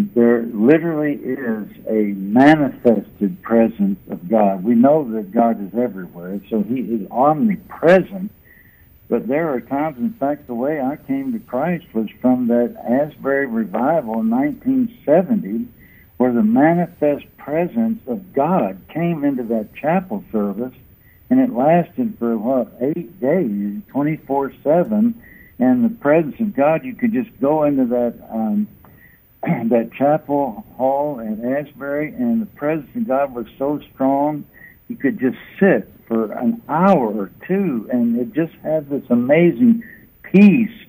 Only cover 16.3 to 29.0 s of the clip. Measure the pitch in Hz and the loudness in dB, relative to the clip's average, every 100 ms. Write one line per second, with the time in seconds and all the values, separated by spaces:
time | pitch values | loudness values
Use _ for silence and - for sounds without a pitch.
16.3 | 120 107 120 156 170 170 - 147 139 - | 2 2 4 4 4 -2 -2 -2 -2 -6
17.3 | - - 156 175 117 113 113 - 110 - | -18 -6 -2 -2 -2 -2 -2 -6 -10 -6
18.3 | 135 151 180 101 95 - 151 170 160 143 | 0 2 2 0 -4 -10 -4 -4 -2 -2
19.3 | 131 113 113 107 - 147 180 185 101 - | -2 -2 -4 -4 -6 -2 -2 -2 -8 -6
20.3 | 110 101 98 127 - - _ _ _ - | -4 -4 -4 -8 -12 -20 _ _ _ 0
21.3 | 127 131 113 131 175 165 - 117 - 117 | 2 2 2 2 4 2 -2 -4 -2 -2
22.3 | 113 113 135 113 - 131 170 - - 131 | -2 0 -2 -2 -4 -4 -4 -8 -6 0
23.3 | 180 135 101 101 104 - 135 147 156 - | 0 0 -2 -4 -8 -8 -4 -2 -4 -4
24.3 | 139 139 - 139 170 165 107 117 117 - | -4 -4 -4 0 2 2 2 2 0 -10
25.3 | - - - 127 127 117 113 143 160 151 | -20 -16 -2 2 4 2 0 2 2 2
26.3 | - 110 131 143 160 131 113 120 123 110 | -2 -4 0 0 0 -4 -4 -2 -2 -4
27.3 | - 139 156 147 139 123 120 120 113 - | -4 0 2 2 0 0 0 -2 -4 -10
28.3 | 113 110 104 107 - - - | -6 -2 -2 -4 -8 -20 -20